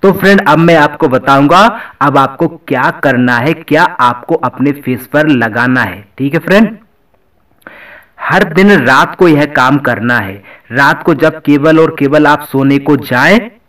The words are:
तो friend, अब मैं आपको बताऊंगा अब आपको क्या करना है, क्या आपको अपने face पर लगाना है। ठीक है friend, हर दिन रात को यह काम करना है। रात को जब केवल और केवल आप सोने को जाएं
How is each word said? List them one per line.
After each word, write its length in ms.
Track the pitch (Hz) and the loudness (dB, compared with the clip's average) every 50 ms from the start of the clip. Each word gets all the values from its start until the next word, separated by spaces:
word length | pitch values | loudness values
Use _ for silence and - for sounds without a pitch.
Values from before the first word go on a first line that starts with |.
| - | 2
तो 100 | 196 185 | 0 0
friend, 360 | - - 190 202 196 202 139 | 2 2 2 2 2 2 2
अब 100 | 151 160 | 2 2
मैं 180 | 165 170 170 | 4 4 4
आपको 320 | 160 147 147 - - - 143 | 4 2 0 -2 -2 -2 0
बताऊंगा 720 | 123 127 - - 139 139 143 147 165 180 202 233 226 233 - - - _ | 0 -2 0 2 2 2 2 4 4 4 4 2 0 -4 -14 -18 -8 _
अब 180 | - 143 135 139 | -2 0 2 0
आपको 300 | 135 135 135 - 170 160 | 0 0 -2 -4 -4 -4
क्या 420 | 170 160 _ - - 123 131 - | -4 -8 _ -6 -4 -2 -2 -2
करना 460 | - - - 143 131 123 123 123 123 | -4 -2 -2 -2 0 0 0 0 0
है, 160 | 120 120 147 160 | 0 0 -2 -4
क्या 300 | 156 - - 147 151 175 | -4 -4 -2 0 0 0
आपको 520 | 165 180 - 123 123 120 123 120 - 165 | 0 0 0 -2 -2 0 -2 -4 -4 -4
अपने 380 | 160 - 127 - - 127 143 143 | -2 -2 -6 -4 -2 -2 -2 -2
face 340 | 143 143 135 127 117 - | -4 -6 -8 -8 -8 -8
पर 220 | - - 147 156 156 | -4 -2 -2 0 2
लगाना 520 | 147 123 107 98 101 117 120 127 127 127 | 0 0 0 -2 -2 -2 -2 0 0 0
है। 240 | 120 101 87 95 - _ _ - | -2 -4 -6 -12 -18 _ _ -6
ठीक 160 | 131 139 143 | -6 -4 -4
है 60 | 165 | -4
friend, 360 | - - 180 202 226 202 226 - _ _ _ _ _ _ _ _ _ _ _ _ _ _ _ _ _ - - - - - - - - _ _ _ | -2 0 2 2 2 2 -2 -12 _ _ _ _ _ _ _ _ _ _ _ _ _ _ _ _ _ -20 -20 -20 -20 -20 -20 -20 -20 _ _ _
हर 240 | - - 147 185 196 | -8 -2 0 0 -2
दिन 260 | 190 160 170 190 202 | 0 0 2 4 4
रात 440 | 208 170 127 120 131 139 160 156 160 | 4 4 4 2 2 2 2 0 0
को 140 | - 185 175 | 0 2 2
यह 160 | 156 143 147 | 4 2 0
काम 340 | 147 147 139 127 127 139 143 | -2 -2 0 0 0 0 0
करना 400 | 143 123 120 - 110 120 123 120 | -2 -2 -4 -4 -2 -2 -2 -2
है। 240 | 107 95 95 - _ - - - _ _ 117 | -4 -6 -10 -16 _ -20 -20 -20 _ _ -2
रात 300 | 123 139 143 165 151 160 | 0 0 0 0 -2 -2
को 120 | - 160 | -2 -2
जब 280 | 131 147 160 156 156 _ | 0 0 -2 -2 -2 _
केवल 380 | - 147 143 135 160 156 160 | 0 0 2 2 2 2 2
और 160 | 160 156 160 156 | 2 0 0 -2
केवल 280 | 139 139 139 151 151 | -4 0 2 2 2
आप 140 | 143 147 147 | 2 0 0
सोने 380 | 147 - - 135 135 139 139 143 | -4 -6 -4 -2 0 0 0 0
को 180 | 139 - 147 | 0 0 -2
जाएं 440 | 135 104 - 123 123 135 160 190 226 202 233 220 _ _ | -2 -2 -4 -2 0 2 2 2 0 0 -4 _ _ _